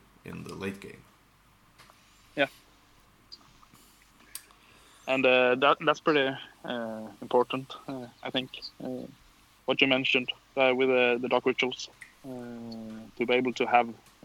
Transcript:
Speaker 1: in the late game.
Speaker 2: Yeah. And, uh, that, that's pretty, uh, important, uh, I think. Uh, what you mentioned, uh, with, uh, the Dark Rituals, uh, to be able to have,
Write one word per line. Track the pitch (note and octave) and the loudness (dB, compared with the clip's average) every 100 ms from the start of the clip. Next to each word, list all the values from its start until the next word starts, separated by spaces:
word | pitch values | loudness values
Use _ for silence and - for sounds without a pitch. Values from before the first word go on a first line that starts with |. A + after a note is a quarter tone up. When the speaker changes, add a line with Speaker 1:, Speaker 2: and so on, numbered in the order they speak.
| _ _ | _ _
Speaker 1:
in | - F2 | -14 -14
the | - | -12
late | D#2+ G2 G2 | -8 -8 -8
game. | - - - _ _ _ _ _ _ _ - - _ _ _ - | -14 -20 -20 _ _ _ _ _ _ _ -20 -20 _ _ _ -2
Speaker 2:
Yeah. | C#3 - _ _ _ _ _ _ _ - _ _ - - - _ _ _ - - - _ _ - - - - | -2 -2 _ _ _ _ _ _ _ -20 _ _ -20 -20 -20 _ _ _ -18 -18 -18 _ _ -20 -20 -16 -2
And, | C3 C3 | 2 6
uh, | B2+ B2+ C3 | 6 6 6
that, | C#3 D#3+ | 4 4
that's | D3+ D#3 | 2 2
pretty, | - D3+ C3+ C3+ - - | 4 4 2 -2 -12 -16
uh, | - A#2+ A2+ A2 A2 G2+ | -8 -6 -6 -8 -12 -14
important, | B2 B2+ A#2+ C3 C3+ - - | 0 2 2 -2 -8 -14 -12
uh, | C3+ A#2+ - | -12 -12 -12
I | C3 | -6
think. | C3 C3 - - - | -6 -6 -12 -16 -14
Uh, | B2+ B2+ B2 - _ _ _ _ - | -10 -10 -12 -18 _ _ _ _ -4
what | C3 | 2
you | C3+ | 4
mentioned, | C3 C3 C3 B2 - _ - | 2 0 -2 -4 -12 _ 0
uh, | C3 | 2
with, | B2+ C3 | 4 2
uh, | B2+ B2 A#2+ | 4 2 0
the | B2+ | 0
Dark | B2 | 0
Rituals, | C3 B2 B2+ B2 - - - _ | 0 0 -2 -4 -14 -16 -20 _
uh, | C#3 B2+ A#2+ A#2 A#2 A2+ A2 A2 A2+ - | -14 -12 -12 -12 -14 -12 -14 -14 -14 -6
to | A#2+ | 2
be | |
able | B2 B2+ | 2 2
to | A#2+ A#2+ | 0 2
have, | B2 A#2 A2 - _ | 2 2 -6 -20 _